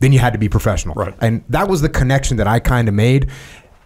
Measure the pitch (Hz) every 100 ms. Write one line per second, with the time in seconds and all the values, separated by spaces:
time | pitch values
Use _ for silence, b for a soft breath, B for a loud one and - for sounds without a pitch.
0 | 131 135 120 104 107 104 113 92 82 78
1 | 92 - 117 113 - 151 196 185 147 -
2 | 131 139 135 117 104 120 - 123 110 101
3 | 117 135 131 B B B B _